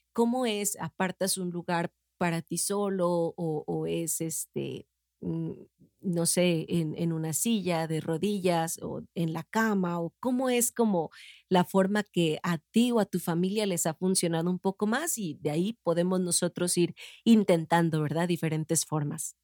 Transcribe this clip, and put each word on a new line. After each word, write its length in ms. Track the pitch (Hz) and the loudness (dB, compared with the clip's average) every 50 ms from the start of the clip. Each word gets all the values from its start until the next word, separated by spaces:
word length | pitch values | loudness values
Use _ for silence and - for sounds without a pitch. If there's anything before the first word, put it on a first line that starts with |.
| _ _ - | _ _ 0
¿Cómo 320 | 226 233 233 240 254 254 | 0 2 2 2 0 0
es? 320 | 226 208 208 208 202 - - | 0 0 0 -2 -4 -4 -6
¿Apartas 580 | 160 160 - - 190 180 185 - 185 196 - 190 | -8 -8 -4 -4 -4 -4 -2 -2 -2 -2 -2 -2
un 120 | 180 180 | -4 -6
lugar 420 | 170 175 170 - 175 170 170 - _ _ _ _ _ - | -6 -6 -4 -2 -2 -2 -2 -4 _ _ _ _ _ -2
para 240 | 185 175 165 165 | -2 0 0 -2
ti 160 | - - 165 170 | -4 -4 -4 -4
solo 520 | - - 202 202 202 196 196 190 175 175 | -2 -2 -2 -2 -2 -2 0 0 2 2
o, 540 | 175 170 165 165 - - 170 160 156 151 - - | 2 2 0 -2 -2 -4 -4 -2 -2 -4 -4 -4
o 200 | 170 160 156 165 | -4 -4 -2 -2
es, 340 | 170 170 170 160 - - | -2 -2 -2 -4 -4 -4
este, 680 | 165 160 160 - - - - 143 139 135 127 - - _ _ _ _ _ _ - | -4 -4 -6 -6 -8 -8 -8 -8 -8 -8 -8 -10 -14 _ _ _ _ _ _ -10
mm, 300 | - 175 165 165 165 160 - - - - _ _ 170 _ _ _ | -6 -6 -4 -4 -4 -6 -8 -10 -16 -20 _ _ _ _ _ _
no 240 | - 196 170 170 165 | -6 -2 -2 0 0
sé, 400 | 165 - 180 175 180 170 160 156 - | 0 2 2 2 2 2 0 -2 -2
en, 260 | 180 175 160 156 - - | -2 -2 -2 -2 -2 -2
en 140 | 170 170 160 | -2 -2 -2
una 200 | 160 160 160 151 | -2 -4 -4 -4
silla 540 | - - 233 233 208 175 180 170 160 160 160 | -2 0 0 0 0 0 0 -2 0 0 -2
de 120 | 160 156 | -2 -4
rodillas 760 | 151 160 165 156 185 208 208 196 180 180 170 165 165 165 - - | -2 -2 -4 -2 -2 -2 -2 0 0 0 2 2 0 -2 -4 -8
o 200 | - - 143 151 156 - - | -8 -8 -8 -10 -10 -10 -6
en 180 | 190 170 160 160 | -4 -4 -2 -4
la 100 | 160 160 | -6 -6
cama? 560 | _ - 220 220 220 208 196 185 175 175 170 | _ 0 2 2 2 2 2 0 0 -2 -2
¿O 120 | 170 160 - - | -4 -6 -8 -6
cómo 300 | - 254 254 247 262 254 | -4 -2 -2 0 0 0
es 220 | 247 240 240 - | 2 2 0 0
como 380 | - - 233 214 196 170 156 - - - - - - - _ - | 0 0 0 2 2 0 -2 -2 -6 -16 -20 -20 -20 -14 _ 2
la 140 | 185 180 180 | 4 4 4
forma 380 | - - 190 190 190 208 208 202 | 4 4 4 4 4 2 -2 -2
que 360 | _ - 180 170 156 156 - - | _ 0 0 2 2 0 -2 -2
a 140 | - 170 151 _ _ | -4 -4 -4 _ _
ti 200 | - 226 240 247 | 2 4 4 4
o 80 | 240 226 | 4 2
a 60 | 196 | 0
tu 140 | - - 175 | 0 -2 -4
familia 460 | - 180 165 170 180 190 202 220 214 | -2 -2 0 0 0 0 0 0 0
les 200 | 196 175 170 - | 0 0 0 -2
ha 80 | 170 156 | -2 -2
funcionado 560 | - 185 185 190 - 190 165 165 165 165 175 | 0 0 0 2 2 2 0 0 0 0 0
un 100 | 185 180 | -2 0
poco 280 | - 190 190 - 208 214 | -2 -4 -2 -2 -2 0
más? 300 | 226 269 330 320 - 226 | 0 -2 -2 -2 -4 -4
Y 180 | 196 156 131 - | -4 -6 -6 -4
de 100 | - 151 | -4 -2
ahí 220 | 147 165 180 214 226 _ - | 0 0 0 -2 -2 _ 0
podemos 380 | 175 165 170 175 185 185 185 | 0 2 2 2 2 2 0
nosotros 560 | 185 175 170 - 180 170 - - 175 180 - 175 | 0 0 0 0 0 0 -2 -2 -2 0 2 2
ir 180 | 175 165 - - - - - - - | 2 0 0 -6 -16 -20 -12 0 6
intentando, 800 | 226 233 220 196 - 180 165 160 - 170 170 165 165 156 156 | 6 8 8 8 6 4 4 4 2 2 4 4 4 2 0
¿verdad? 260 | 151 147 143 165 175 175 | 0 0 0 0 0 0
Diferentes 580 | 175 156 - 156 156 156 151 - 165 160 - | 0 0 0 -2 -2 -2 -2 0 0 -2 -2
formas. 500 | - 151 156 147 147 160 160 - - - _ | -2 -2 -2 -2 -2 -4 -6 -10 -10 -12 _